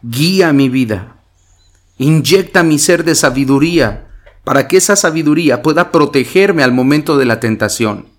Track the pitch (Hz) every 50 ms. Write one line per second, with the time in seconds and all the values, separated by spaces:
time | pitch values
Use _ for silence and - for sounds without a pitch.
0 | - 117 117 123 151 170 190 190 185 165 147 139 139 135 123 131 127 113 107 95
1 | 92 87 - _ _ _ _ _ _ _ _ _ _ _ _ _ _ _ _ _
2 | 131 143 160 160 147 - 170 196 185 - - 185 170 165 156 147 - - 175 170
3 | 165 165 160 - - 147 127 131 139 131 135 139 143 165 175 165 135 110 101 -
4 | - - - - _ - _ - _ - - 139 131 - - 190 185 - 208 196
5 | - 175 156 165 156 147 147 156 175 147 123 120 123 156 151 160 180 180 - 165
6 | 147 139 - 139 123 120 - 185 196 202 196 165 139 127 123 127 127 131 147 151
7 | 147 151 160 139 - 120 113 110 117 117 110 107 110 104 - - 117 110 101 101
8 | - _ _